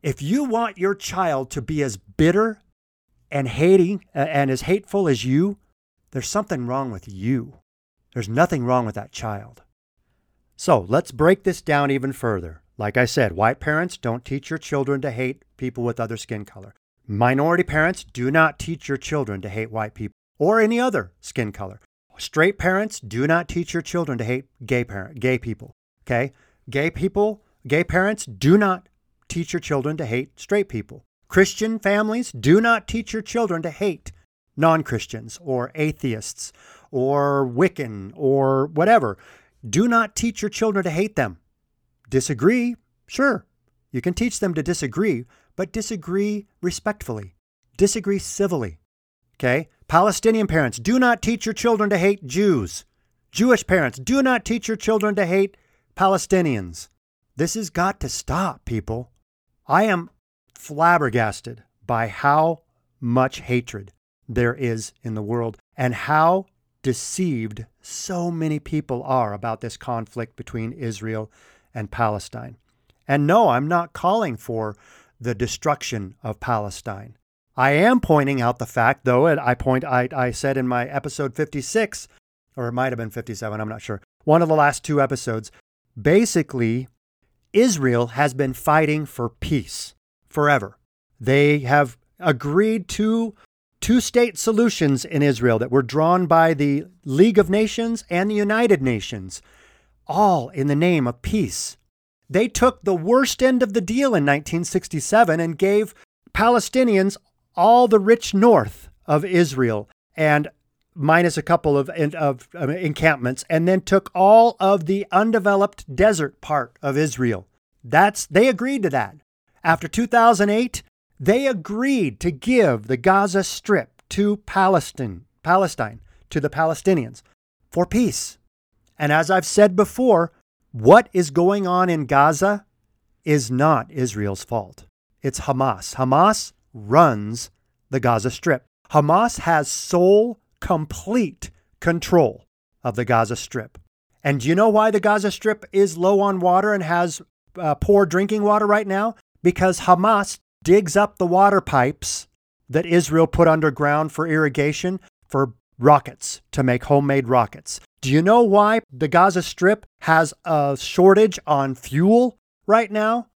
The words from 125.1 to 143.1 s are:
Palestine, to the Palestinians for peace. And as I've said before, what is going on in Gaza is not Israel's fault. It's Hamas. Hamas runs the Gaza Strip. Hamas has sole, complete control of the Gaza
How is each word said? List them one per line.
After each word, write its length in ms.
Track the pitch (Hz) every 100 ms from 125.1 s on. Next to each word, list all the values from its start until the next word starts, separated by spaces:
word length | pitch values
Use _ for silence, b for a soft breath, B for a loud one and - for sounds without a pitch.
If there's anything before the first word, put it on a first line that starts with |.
| 85 - _
Palestine, 580 | 160 185 185 - 110 117 - _ _
to 80 | 156
the 120 | 143
Palestinians 720 | 147 160 156 - 180 113 120 _ _ _ _ _
for 140 | - 175
peace. 520 | 214 233 127 - - _ _ _ _ _ _
And 140 | 147
as 220 | 151 165
I've 140 | 190 175
said 280 | - 208
before, 580 | 180 202 - 254 190 170 _ _ _ _
what 380 | 123 110 202 240
is 180 | 185 160
going 360 | 139 175 202 190
on 240 | 180 185
in 160 | 165 131
Gaza 600 | 139 147 147 190 208 _ _ _ _ _ _
is 260 | - 151 113
not 400 | 123 151 143 113
Israel's 540 | 147 127 104 101 98
fault. 400 | - 117 95 - - _ _ _
It's 180 | 139 -
Hamas. 560 | - 131 131 98 - -
Hamas 560 | 131 135 190 214 - _ _
runs 760 | 117 104 135 165 107 104 117 - _ _ _ _
the 80 | 135
Gaza 320 | 120 113 120
Strip. 340 | - - 131 _ _ _
Hamas 500 | 151 147 175 233 -
has 280 | - 160 147
sole, 680 | - - 175 180 202 233 226 _ _
complete 920 | - 170 151 - - 240 190 - - _ _ _
control 640 | 175 170 - 180 131 - _ _ _ _
of 100 | 123
the 120 | 110
Gaza 280 | 117